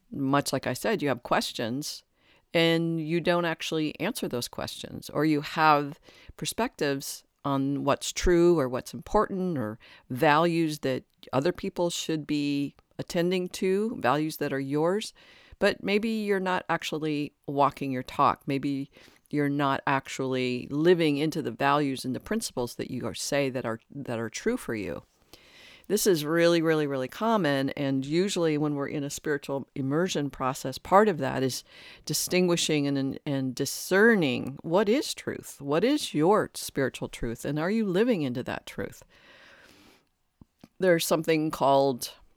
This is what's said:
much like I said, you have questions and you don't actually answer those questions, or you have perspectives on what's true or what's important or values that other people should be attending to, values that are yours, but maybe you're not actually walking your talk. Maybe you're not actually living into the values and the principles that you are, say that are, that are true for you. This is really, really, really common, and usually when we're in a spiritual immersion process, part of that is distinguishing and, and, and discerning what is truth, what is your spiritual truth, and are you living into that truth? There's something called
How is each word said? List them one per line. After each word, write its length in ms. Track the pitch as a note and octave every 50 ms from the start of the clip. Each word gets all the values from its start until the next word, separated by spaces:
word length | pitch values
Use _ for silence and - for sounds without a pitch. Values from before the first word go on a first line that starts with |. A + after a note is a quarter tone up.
| _ - -
much 400 | D3 C#3 C3+ C#3 C#3+ C#3 - -
like 140 | C3 -
I 80 | B2 B2+
said, 260 | - - G#3 A3+ D#3+
you 80 | D3 C#3+
have 140 | B2 - -
questions 800 | - - - - - - - B2 A2 B2 C#3 D3 - - - - _ _ _ _ _ _ _ _ _ -
and 480 | E3+ E3 E3 E3 E3 E3+ E3 E3 E3
you 180 | D#3 D3+ E3+ E3+
don't 280 | D3+ F3 F3 F3 F3
actually 520 | E3 D#3+ - - - E3 D#3+ D#3 D3 - -
answer 300 | D#3 F#3+ - - - -
those 200 | - A#2+ B2+ -
questions, 600 | - - - - - - - - - - - -
or 160 | - - D3+
you 160 | D#3+ D3+ C#3+
have 580 | D3 - - E3 D#3 D#3 D3+ C#3+ D3 C#3+ D3+ - _ - - - - - -
perspectives 880 | - - - - - A3+ C4 _ - D#3+ C#3+ C#3 C#3 C#3+ - - - - _ _ _ -
on 360 | C#3 C#3 C3+ C3+ C#3 C#3+ C#3 C3+
what's 280 | C#3 C3 - - - -
true 460 | - - F#3 F3 E3+ F3 F3 F3 D#3+
or 100 | C3 B2+
what's 240 | B2+ A#2+ - - -
important 640 | A#2 - - - G#3 G#3 - - F#3 F#3 F3+ E3+
or 220 | C3+ A2 G#2+ A2 - - - - - _ -
values 680 | C3 B2 D#3 D3+ D3 D3+ E3+ F3 E3 E3 E3 D#3 D3+ D3
that 240 | - C3+ B2+ B2+ - _ _ _ - - -
other 200 | C3 C#3+ F3+ F3
people 360 | - - F#3+ - - F3 E3+
should 380 | - - - - D#3+ D#3 C#3+
be 480 | - D3+ D3 C#3+ C#3+ C#3+ C#3+ C#3+ C#3+ - _ _ _ _ -
attending 500 | - - - F3 E3+ F3+ F#3 F#3 F3+ F3+
to, 480 | - - G3+ F#3 F#3+ G3 G#3+ A3+ B3 -
values 360 | - A#2+ C3+ D3+ D#3 D#3 D3+
that 160 | - D3 C#3+ C#3
are 80 | C3+
yours, 540 | C#3 C3+ C#3+ D3 D#3 E3+ F#3+ G#3+ A3+ - - _ - - - - - - - -
but 240 | - G3+ - - -
maybe 280 | F#3+ G3+ G#3+ G#3 A3+
you're 300 | A3 A3 G#3 G3+ G3+ F#3+
not 260 | F#3 F#3 F3+ F3+ - -
actually 640 | E3 E3 - - D#3+ D3+ D#3 D#3 D3+ C#3+ D3 - _ _ _
walking 440 | - C#3+ C#3 C#3 C3+ - - D3 C3+
your 120 | C3 B2+ C3
talk. 400 | - - - C#3+ A#2+ - - -
Maybe 440 | D3+ C#3 C#3 C3+ C#3+ C#3 C3+ C#3 - _ - - - - _ _ _
you're 200 | - D3 C#3+ C#3+
not 320 | C#3+ C#3+ D3 C#3 C3+ - -
actually 800 | C#3+ C#3+ C3+ - - - - C3+ C3 C3 C3 B2+ B2+ B2 B2 B2+ -
living 480 | C#3+ D3 D#3 F3 F#3 E3 E3+ D3+ C#3+ C#3
into 240 | D#3 D#3+ - E3 B2+
the 80 | B2+
values 540 | A2+ - C#3 C#3 C#3+ D3 D3+ C#3 C3 B2 -
and 120 | C3 B2
the 40 | A#2
principles 560 | - - G#3 A#2+ - - - C3 B2 A#2+ -
that 140 | - - -
you 160 | - B2 A#2+
are, 80 | A2+ -
say 360 | - - - D3 C#3+ C#3 C3+
that 160 | B2 C3 A#2+
are, 120 | A#2 A2+ A#2 _ - -
that 240 | C#3 C#3 - A#2+ A2+
are 120 | A2+ G#2+
true 260 | - - - A3+ B3
for 180 | - - - A#2
you. 280 | G#2+ F#2+ E2+ C#2+ - - _ _ _ _ _ - - _ _ - - - - - - _
This 200 | - F#3 G#3 -
is 180 | A3 F3+ D#3 D3+
really, 360 | D3 E3 E3+ E3+ E3+ F3 E3+
really, 260 | D#3+ D#3+ D#3+ D#3 D3+
really 220 | C#3 C#3 C3 C3 B2+
common, 600 | - - G#3+ A3+ A3+ G#3+ F3 C#3+ C#3+ C3+ C3+ C3+
and 340 | - - C#3+ C3+ C3+ C3+ C3+
usually 540 | C#3+ D3+ F3 F#3+ G#3 - F#3 E3+ D#3+ D3+ D3
when 160 | D#3 D3+ D3
we're 140 | C#3 C#3 -
in 160 | - D3+ C#3
a 60 | C#3+
spiritual 560 | - - - D#3+ D3 C#3+ - - C#3 C#3 A#2 - -
immersion 540 | C#3+ C3+ C3+ C#3+ D#3+ F3+ F#3 - E3 C#3+ C#3
process, 480 | - - C3+ B2+ C3+ - - C#3 C3
part 320 | - - - F3+ G3 A3 G#3+
of 80 | F3 C#3+
that 240 | C3 B2+ C3+ C3 C3
is 220 | C3 B2 - - _ - - - - - - -
distinguishing 840 | - D3+ - - - F3 F3+ F#3 F3 E3+ E3 - - D#3 D3 C#3+
and, 120 | C#3+ C#3 C#3
and, 220 | C3+ C3+ - - -
and 300 | D3+ C#3 C3+ C3 C3 A#2+
discerning 1040 | - C#3 - - - - - F#3 G3 G#3+ A#3 A3+ G3 E3 C3 B2 A#2 - B2 C#3 -
what 260 | - E3 D#3+ G3 A3
is 280 | G3 A3+ D4 - - -
truth, 420 | - - - - - - - - -
what 240 | C#3 C#3 D3 E3 F#3+
is 280 | B3+ D4 D4 - - -
your 380 | D3 D3+ F3 G#3+ G3 C#3+ - -
spiritual 560 | - - - - C#3 C3+ A#2+ - - C3+ A2
truth, 380 | - - - A#2 A#2 - -
and 120 | C#3 C#3+ D3+
are 120 | D#3+ F#3
you 160 | G#3+ A3+ A3
living 340 | G3 E3+ F#3 A3+ C4 A#3 F3
into 220 | D3 B2+ B2 B2+ A#2+
that 240 | - G2+ - -
truth? 360 | - - - G2+ - - - - _ _ _ _ - - - - - - - - - - - - - _ _ _ _ _ _ _ _ _ _ - _ _ _ - - _ -
There's 280 | F3+ F#3 E3+ E3 -
something 440 | - F#3 D#3+ D#3+ - D#3+ D#3 D#3 D#3+
called 640 | D3+ - B2+ C3+ C#3 C#3 C#3 C#3 C3 A#2 - - - - - - _